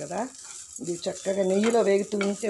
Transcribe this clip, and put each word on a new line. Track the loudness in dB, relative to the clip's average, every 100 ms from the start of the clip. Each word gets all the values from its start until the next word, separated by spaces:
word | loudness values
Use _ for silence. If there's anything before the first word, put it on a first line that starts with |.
కదా, | -6 -6 -6 -10 -16 -16 -16 -12
ఇది | -8 -6 -6
చక్కగా | -6 -4 0 2
నెయ్యిలో | 4 4 4 6
వేగుతూ | 4 2 0 0
ఉంటే | 0 -2